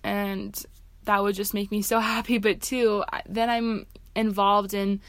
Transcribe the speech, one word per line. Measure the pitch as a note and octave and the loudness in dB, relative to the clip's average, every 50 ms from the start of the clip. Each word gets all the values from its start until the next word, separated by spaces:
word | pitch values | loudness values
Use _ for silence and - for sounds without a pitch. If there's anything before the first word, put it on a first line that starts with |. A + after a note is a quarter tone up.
| - | -4
and | G#3 G3+ G3+ G3+ G3 G3 F#3+ G3+ G3+ G#3 - - - - - - - - - - | -4 -2 -2 -2 -2 -4 -6 -8 -8 -10 -12 -12 -14 -18 -20 -20 -20 -20 -8 -2
that | - G#3 G3+ G3+ | 0 2 2 2
would | G3+ G3 | 2 0
just | G3 G3+ - - | -2 -2 -4 -4
make | G3+ G3+ G3 | -4 -4 -2
me | G#3+ G#3+ G3 | -2 -2 -2
so | - A3+ A3+ | 0 0 2
<laughs> | |
happy. | A3 A3 A3+ A3+ - - A#3+ A3+ | 2 0 0 -2 0 0 0 2
But | G3+ G#3+ G3 - | 2 2 0 0
two, | - - B3+ B3+ A#3+ A3 G#3 G#3 - - - | -2 -4 0 2 2 2 2 2 -2 -4 -6
I, | - - | -8 -8
then | - F#3+ A3+ A3+ A#3+ | -6 -2 -2 0 0
I'm | A#3 A#3 A#3 A3+ A3 G3 - - - - - - - | 0 0 0 -2 -2 -4 -6 -10 -20 -20 -16 -8 -4
involved | A3 A3 G#3+ G3 G#3 G3+ G3+ G3+ G#3 G3 F#3+ G3+ | -2 -2 0 2 2 4 4 4 4 2 2 -2
in | G3+ G3 G3 G3+ G3 - | -2 0 0 0 -2 -4